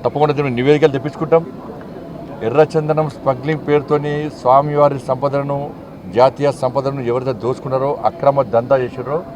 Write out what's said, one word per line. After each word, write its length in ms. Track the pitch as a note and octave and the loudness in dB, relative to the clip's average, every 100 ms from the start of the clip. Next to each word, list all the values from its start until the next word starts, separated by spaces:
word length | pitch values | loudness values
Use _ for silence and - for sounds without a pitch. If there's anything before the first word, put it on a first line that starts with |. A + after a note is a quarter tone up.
తప్పకుండా 300 | B2 C#3+ D3 | -2 0 0
దీని 160 | C#3+ C#3+ | 2 0
నివేదికలు 420 | A#2+ C3 D3+ D3+ | 0 4 6 4
తెప్పించుకుంటాం. 540 | C3+ D3 - D#3 E3 E3+ - - - - - - - - - | 2 -6 -6 2 2 2 -12 -14 -14 -16 -16 -16 -14 -14 -6
ఎర్రచందనం 680 | A2 C3 D3+ D#3+ D3+ D#3 D#3 | -2 4 4 2 0 0 -2
స్మగ్లింగ్ 580 | - - B2+ C3+ D#3 C#3+ | -2 -2 -2 -2 -4 2
పేరుతోని 640 | D3 C#3+ D3 D3 D3 D3 B2+ | 0 2 -2 0 -4 -6 -4
స్వామివారి 580 | B2 C3+ D3 D3 C#3+ C#3 B2 | 4 4 4 4 4 2 -4
సంపదను, 640 | B2+ C#3 C#3 C#3+ C#3+ C#3+ - - - F#2 F#2 | -2 0 -2 -2 -4 -6 -12 -18 -16 -6 4
జాతీయ 360 | C3 C3+ C#3+ | 4 4 -2
సంపదను 500 | C3+ B2+ C3+ C3+ C#3 | 0 -2 -2 -2 -4
ఎవరైతే 320 | A#2+ A#2+ B2+ | -2 -2 -2
దోచుకున్నారో, 640 | A#2 A2 B2+ C#3+ C3 C3+ C#3+ A2 | -4 -2 -4 -2 -2 0 0 -2
అక్రమ 360 | - C#3 C#3 | 2 2 2
దందా 360 | B2 A2+ A#2+ C3+ | 2 0 2 2
చేశారో 460 | B2 - C#3+ D3+ F3+ | 0 -6 -6 -6 -6